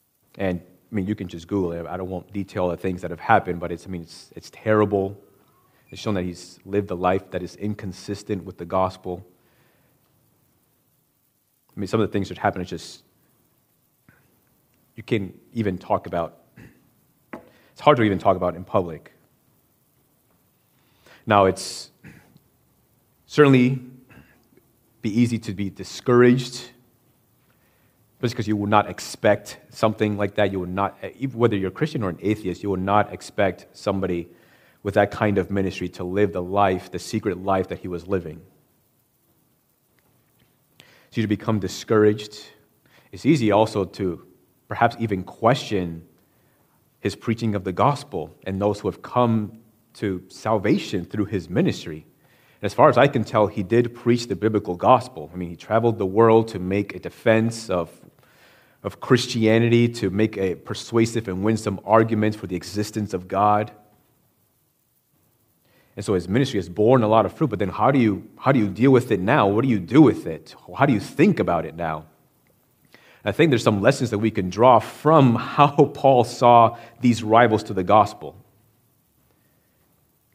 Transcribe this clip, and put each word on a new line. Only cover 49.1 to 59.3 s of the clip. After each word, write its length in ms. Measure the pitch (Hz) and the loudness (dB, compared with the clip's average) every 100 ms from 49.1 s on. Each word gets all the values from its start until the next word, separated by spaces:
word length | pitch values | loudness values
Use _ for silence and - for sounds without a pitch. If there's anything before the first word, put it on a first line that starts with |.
| 123 120 113 104 - _ _ _ | 0 2 0 -2 -10 _ _ _
to 280 | - 107 92 - | -8 -6 -6 -10
salvation 760 | - 110 113 101 202 - 101 | -10 -2 -2 0 -2 -2 -8
through 200 | 85 107 | -6 -4
his 240 | 98 101 82 | -4 -4 -4
ministry. 560 | 95 143 - - 78 - _ _ _ _ _ | -2 -2 -2 -10 -14 -16 _ _ _ _ _
And 60 | 101 | -8
as 80 | |
far 140 | - 147 | 4 6
as 100 | 120 | 6
I 100 | 139 | 4
can 160 | 139 | 2
tell, 220 | 107 113 104 | -2 0 0
he 160 | - | -2
did 320 | 90 117 120 | 0 0 0
preach 320 | 120 120 120 - | -2 0 0 -2
the 100 | 92 | -2
biblical 400 | 107 107 95 87 | 0 -2 -4 -2
gospel. 540 | 95 123 - - 78 | 4 4 2 -12 -14
I 40 | 90 | -10
mean, 120 | 87 | -10
he 80 | 85 | -12
traveled 420 | - 110 117 104 | -4 0 0 -2
the 80 | 98 | -2
world 420 | 98 113 113 113 | 4 6 6 2
to 100 | 98 | -4
make 360 | 90 98 101 | -2 -2 -2
a 40 | 90 | -8
defense 720 | 87 - 117 110 113 113 - | -14 -4 2 2 2 -4 -6
of, 200 | 90 82 - - _ _ _ _ _ _ _ | -4 -4 -12 -20 _ _ _ _ _ _ _
of 180 | 101 - | -12 -12
Christianity, 880 | - 123 - | 0 0 0